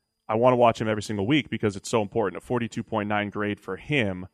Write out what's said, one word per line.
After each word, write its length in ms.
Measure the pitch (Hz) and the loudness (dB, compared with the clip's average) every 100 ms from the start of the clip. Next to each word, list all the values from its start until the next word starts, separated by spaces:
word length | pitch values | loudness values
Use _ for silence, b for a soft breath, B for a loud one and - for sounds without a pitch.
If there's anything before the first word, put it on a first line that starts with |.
| _ _ - | _ _ -4
I 100 | 110 | 2
wanna 200 | 127 123 | 4 6
watch 240 | 117 117 | 4 4
him 80 | 110 | 0
every 140 | 107 | -2
single 240 | - 104 98 | -2 -2 2
week 240 | 151 117 | 0 0
because 260 | 117 110 95 | -2 -2 -2
it's 120 | - | -2
so 100 | 120 | 0
important. 420 | 104 113 98 87 | 0 -2 -2 -4
A 20 | |
forty-two 380 | - 123 113 - | -4 -4 -2 -6
point 260 | - 110 104 | -6 -4 -2
nine 180 | 104 101 | -2 -2
grade 320 | 104 104 101 | -4 -4 -4
for 160 | - 95 | -8 -8
him 500 | - 147 104 92 92 | -2 0 0 -4 -10